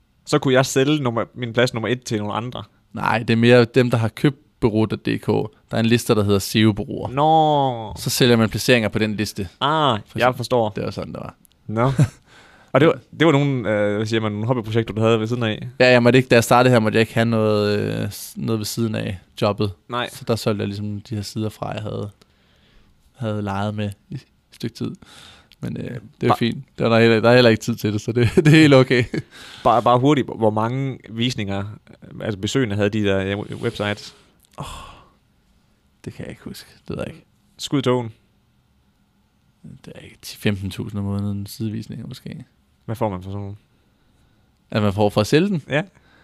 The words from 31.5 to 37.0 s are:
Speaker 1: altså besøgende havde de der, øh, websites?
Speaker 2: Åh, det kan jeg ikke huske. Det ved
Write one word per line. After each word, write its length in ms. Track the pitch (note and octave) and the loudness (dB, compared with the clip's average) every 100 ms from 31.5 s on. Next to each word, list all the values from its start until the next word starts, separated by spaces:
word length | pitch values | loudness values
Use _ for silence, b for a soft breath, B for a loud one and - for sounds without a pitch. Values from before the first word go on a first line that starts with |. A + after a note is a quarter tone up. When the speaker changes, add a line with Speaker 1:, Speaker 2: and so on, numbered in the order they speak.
| G2 G2+ G#2+ _ - - - | -6 -8 -12 _ -20 -20 -8
Speaker 1:
altså 180 | F#2+ G2 | -8 -6
besøgende 360 | G2+ C#3 A#2 G2+ | -2 -2 0 0
havde 140 | G#2 | 0
de 140 | G#2+ | 0
der, 140 | G2+ G2 F#2+ G2+ - | 0 0 -2 -4 -6
øh, 140 | G#2 | -6
websites? 520 | A#2 - G#2 G#2 - - b b _ - | -6 -4 -6 -6 -10 -20 b b _ -16
Speaker 2:
Åh, 60 | B B B B B B _ _ _ _ _ _ _ _ | B B B B B B _ _ _ _ _ _ _ _
det 80 | - | -18
kan 120 | - | -16
jeg 60 | - | -16
ikke 120 | - | -16
huske. 280 | - - - _ - | -18 -18 -20 _ -14
Det 80 | |
ved 80 | - | -10